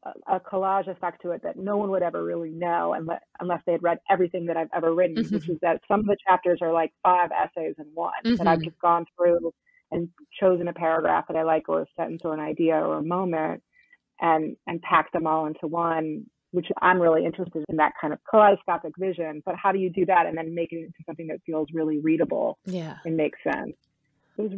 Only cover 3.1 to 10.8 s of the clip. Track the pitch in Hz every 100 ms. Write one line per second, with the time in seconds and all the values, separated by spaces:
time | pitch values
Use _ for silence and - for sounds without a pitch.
3.1 | - _ - 175 170 - 165 165 165 -
4.1 | 190 180 185 170 160 160 170 165 165 180
5.1 | 170 226 202 156 165 170 160 - 202 214
6.1 | 202 196 185 180 175 170 165 160 _ -
7.1 | 180 175 - 170 - 160 156 151 160 170
8.1 | - 226 233 170 165 160 - 175 170 170
9.1 | - 175 170 165 - _ _ - 175 170
10.1 | _ 294 - 190 180 175 170